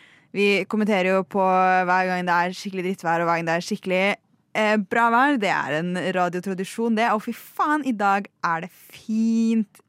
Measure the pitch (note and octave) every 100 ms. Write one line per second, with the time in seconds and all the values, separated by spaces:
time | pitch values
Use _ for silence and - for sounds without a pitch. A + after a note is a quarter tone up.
0 | - _ _ F#3+ G3+ G3 F#3+ G#3+ G#3 G3
1 | F#3 F#3+ F#3 G3+ F#3+ F#3 F#3 F#3 F3+ F#3
2 | F#3 F3+ F3 F3 F3+ F#3 G#3 F#3 F3+ G3
3 | E3 E3 E3+ E3 E3 E3+ - G#3 F#3+ F#3
4 | G3 - _ _ _ - G#3+ G#3+ F#3+ A#3
5 | A#3 A#3 C#4+ C#4 G3 D3+ C3 D3+ F3 F3+
6 | E3 F#3 F3 F3+ G3 F#3 F#3+ - A#3 G#3+
7 | A#3 G#3+ - A3 - - D#4+ D4+ C4 G#3
8 | G3+ G3+ G3 _ E3+ E3 F3+ - - -
9 | - A3 A3+ A3+ A3+ A3+ G#3 _